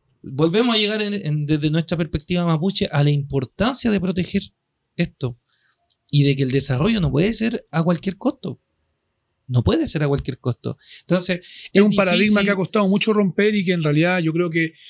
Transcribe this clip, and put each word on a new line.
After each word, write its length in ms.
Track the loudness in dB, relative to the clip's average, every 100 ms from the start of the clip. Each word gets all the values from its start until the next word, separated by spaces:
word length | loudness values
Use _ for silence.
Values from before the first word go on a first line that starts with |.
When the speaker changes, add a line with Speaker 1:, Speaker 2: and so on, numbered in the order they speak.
| _ _
Speaker 1:
volvemos 560 | -10 -2 0 2 2 2
a 20 |
llegar 220 | 0 -2
en, 140 | -4
en, 320 | -4 -4 -4 -2
desde 240 | -2 0
nuestra 260 | 0 -2 -4
perspectiva 480 | -4 -6 -4 -2
mapuche 420 | 0 0 0 -2 -2
a 100 | 2
la 60 | 2
importancia 840 | 2 -2 -4 -4 -2 -2 0 0
de 80 | 0
proteger 440 | 0 -4 -2 -4 -6 _ _ _ _
esto 440 | -6 -6 -4 -8 -8 _ _ _ _ _ _ _
y 140 | 2
de 140 | 2 2
que 80 |
el 80 | 0
desarrollo 480 | 0 0 0 0 0
no 100 | 0
puede 240 | 2 0
ser 320 | 0 -2 -4 -4
a 100 | -2
cualquier 340 | 0 0 -4 -4
costo. 440 | -4 -4 -8 -12 _ _ _ _ _ _ _ _ -4
No 160 | 0
puede 240 | 2 0 0
ser 160 | -2
a 40 | 0
cualquier 300 | -2 -4 -6
costo. 400 | -6 -6 -8 -10 -14 -12
Entonces, 400 | -2 -2 -2 -6
Speaker 2:
Es 300 | -8 -18 0
Speaker 1:
es 100 | 4
Speaker 2:
un 140 | 4 4
paradigma 260 | 2 2 2 2
Speaker 1:
difícil. 40 |
Speaker 2:
que 60 | 2
ha 40 | 0
costado 300 | 0 0 2
mucho 260 | 2 2
romper 440 | 2 0 2 0 2
y 80 |
que 80 | 0
en 100 | 0
realidad 380 | 0 2 2 0
yo 120 | 0
creo 160 | -2 -2
que 260 | -2 -4 -6